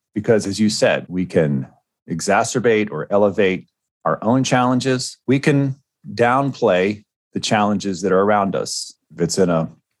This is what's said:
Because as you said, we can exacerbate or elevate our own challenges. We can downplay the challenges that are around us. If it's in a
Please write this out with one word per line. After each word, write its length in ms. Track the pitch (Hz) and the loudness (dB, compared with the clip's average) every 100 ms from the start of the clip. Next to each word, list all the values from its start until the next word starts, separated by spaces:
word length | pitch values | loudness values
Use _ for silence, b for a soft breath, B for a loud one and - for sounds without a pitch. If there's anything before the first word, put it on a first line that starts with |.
| _ | _
Because 320 | - 104 110 98 | -4 0 2 0
as 140 | 98 | 0
you 100 | 107 | 0
said, 360 | - 123 73 - | 2 0 0 -2
we 180 | 92 90 | -6 -2
can 420 | 92 78 69 65 _ _ _ - | 0 0 0 -6 _ _ _ -10
exacerbate 800 | 82 - 101 117 131 113 110 104 | -6 0 0 0 0 2 2 0
or 160 | - 80 | -4 -2
elevate 580 | 101 104 95 98 90 - _ _ _ 80 | 2 2 2 0 0 -6 _ _ _ -4
our 180 | 78 | -2
own 200 | 104 127 | 2 2
challenges. 720 | 127 131 123 127 131 127 - - - | 2 2 2 0 0 -2 -4 -8 -2
We 140 | 135 | 0
can 360 | 156 143 139 135 _ _ - | 2 2 0 -4 _ _ -10
downplay 920 | 104 117 127 139 120 117 90 95 104 - _ _ | 0 2 2 0 0 2 2 0 -4 -12 _ _
the 60 | - | -8
challenges 640 | - 110 104 101 98 87 | -2 2 2 0 -4 -4
that 100 | 95 | 0
are 100 | 92 | 2
around 340 | 101 104 98 76 | 2 2 0 -2
us. 380 | 52 - - - _ | -6 -8 -12 -16 _
If 100 | - | -6
it's 180 | 85 - | -2 0
in 100 | 90 | 0
a 200 | 82 80 - _ _ | 0 -4 -10 _ _